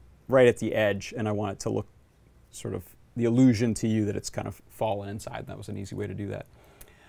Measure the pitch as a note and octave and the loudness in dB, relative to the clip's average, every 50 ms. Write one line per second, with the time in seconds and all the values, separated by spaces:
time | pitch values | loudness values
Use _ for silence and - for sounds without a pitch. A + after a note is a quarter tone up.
0 | - - - - _ - B2 C3 B2+ A#2+ A2+ - A2+ G#2+ - A2 G#2+ G#2 G2+ G2 | -20 -20 -20 -18 _ 2 6 6 8 8 6 4 0 -2 0 2 2 2 0 -2
1 | - - - B2 A2 G#2+ G#2 G#2 G#2 G2 G2 - - A2+ G#2+ G#2+ G#2+ - - _ | -4 -10 -8 -6 -4 -2 -2 -2 -4 -4 -6 -6 -6 -4 -4 -4 -6 -8 -12 _
2 | _ _ _ _ _ _ _ - _ _ - - - A2+ G2+ G2 F#2 - - - | _ _ _ _ _ _ _ -20 _ _ -18 -12 -10 -8 -8 -8 -10 -12 -20 -20
3 | - _ - A#2 A#2 A#2 A#2 B2 C3 B2+ A#2+ G2+ B2 A#2 G#2+ - - A2+ A2 A2 | -20 _ -4 0 2 4 6 8 8 8 6 6 2 0 0 0 0 0 0 2
4 | G#2 G2+ G2+ G2 - - - - - G2+ - - - - - - A#2 A2 G2+ G#2 | 0 0 -2 -4 -6 -8 -8 -8 -8 -8 -10 -12 -18 -16 -8 -4 -2 -2 -2 -4
5 | G2+ G2+ G2+ A2 - - - A2+ B2 B2 F#2+ G2 G#2 - G#2 G2+ G2 G2 G2+ G2+ | -6 -8 -10 -10 -10 -10 -10 -10 -10 -10 -12 -12 -12 -10 -10 -10 -10 -8 -8 -6
6 | G2+ G2+ G2 G2 G2+ G2+ G2+ G2 - - - - - - - - - - - - | -6 -6 -6 -8 -8 -8 -8 -10 -10 -14 -20 -20 -20 -20 -20 -20 -20 -20 -20 -20
7 | - | -20